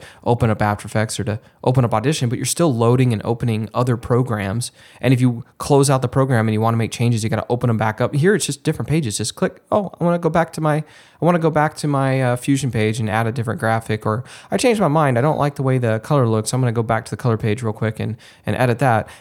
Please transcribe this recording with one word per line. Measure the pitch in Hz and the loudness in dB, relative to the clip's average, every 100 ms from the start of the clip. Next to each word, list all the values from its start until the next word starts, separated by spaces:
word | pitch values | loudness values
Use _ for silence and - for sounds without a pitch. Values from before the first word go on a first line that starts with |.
| - - | -4 -6
open | - 120 117 | 0 2 2
up | 104 | 2
After | 104 104 98 | 0 0 -2
Effects | 110 107 - | -2 -2 -4
or | 101 | -6
to | 107 - _ | -6 -10 _
open | - 131 120 | 0 2 2
up | |
Audition, | 110 123 156 123 | 2 0 0 -2
but | 127 | -2
you're | 135 | -4
still | - 170 | 0 2
loading | 117 117 127 127 | 4 4 4 2
and | 110 | 0
opening | - 117 120 107 113 | -2 -2 -2 -2 -2
other | 117 127 117 | -2 0 -2
programs. | - 120 123 104 98 107 - _ - - | 0 0 0 -2 -4 -4 -6 _ -20 -2
And | 123 | 2
if | 127 | 4
you | 127 117 - - | 2 0 -10 -8
close | - 143 139 | 2 4 4
out | 131 | 2
the | 123 | 0
program | 135 131 120 110 | 0 2 2 2
and | |
you | 107 | 2
wanna | 113 113 | 2 0
make | 110 | -2
changes, | - 120 117 | -2 0 0
you | 110 | -2
gotta | 110 - | -4 -2
open | 120 123 | -2 0
them | 110 | 0
back | 110 107 | 0 0
up. | 123 | -2
Here, | 147 175 208 | 2 2 2
it's | - | -2
just | 139 | -4
different | - 156 117 | -4 -4 -2
pages. | 156 131 - | -2 -2 -4
Just | 104 - | -6 -4
click, | 185 - - | -4 -4 -2
"Oh, | 214 180 - | -2 -2 -2
I | |
wanna | 170 175 | -2 0
go | 165 | 0
back | 165 165 | 0 -2
to | - | -2
my, | 156 151 | -2 -2
I | 151 - - - 156 | -4 -16 -18 -2 0
wanna | 175 | 2
go | 160 | 2
back | 147 151 - | 2 0 -2
to | 151 | -2
my, | 139 135 131 | 0 0 0
uh, | 127 123 | 0 0
Fusion | - 139 139 | 0 0 0
page | 113 107 110 | 0 0 0
and | 110 | -2
add | 107 113 | 0 -2
a | |
different | 110 113 107 | -2 -4 -2
graphic," | 113 113 - 107 110 | 0 0 -2 -4 -2
or, | 107 - - - | -4 -6 -16 -6
"I | 190 | 0
changed | 247 220 | 0 2
my | 170 | 2
mind. | 156 147 117 | 2 2 2
I | |
don't | 147 147 | 2 0
like | 143 143 | -2 -2
the | |
way | 131 131 | 0 0
the | 120 110 | 0 -2
color | - 147 117 | 0 2 2
looks. | 110 107 | 0 0
I'm | 127 | 0
gonna | 127 | 0
go | 113 | 0
back | 113 110 - | -2 -2 -4
to | |
the | 107 | -4
color | 123 110 | -2 0
page | 113 107 | -2 -2
real | 117 | -4
quick | - 110 107 | -4 -4 -4
and, | 107 113 - - - | -6 -8 -14 -12 -6
and | 104 | 0
edit | 123 117 | 0 2
that." | 135 110 - - | 2 0 -2 -12